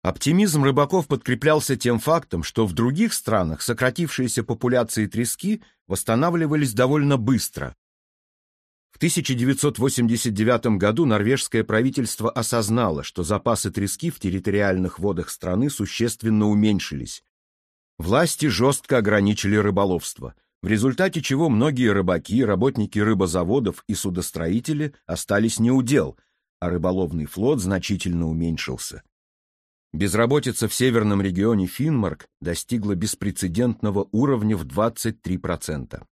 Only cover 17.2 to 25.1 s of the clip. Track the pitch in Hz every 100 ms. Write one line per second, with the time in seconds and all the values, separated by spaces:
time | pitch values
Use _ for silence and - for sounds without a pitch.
17.2 | _ _ _ _ _ _ _ - 82 123
18.2 | 170 - 147 92 127 139 - 131 104 104
19.2 | 101 107 98 107 104 98 98 87 - -
20.2 | 62 - _ _ 87 107 131 120 185 160
21.2 | - 131 165 110 147 127 120 98 92 87
22.2 | - 110 117 95 131 135 104 104 107 101
23.2 | 92 90 87 131 104 - - 98 98 90
24.2 | 82 80 82 107 139 147 151 _ -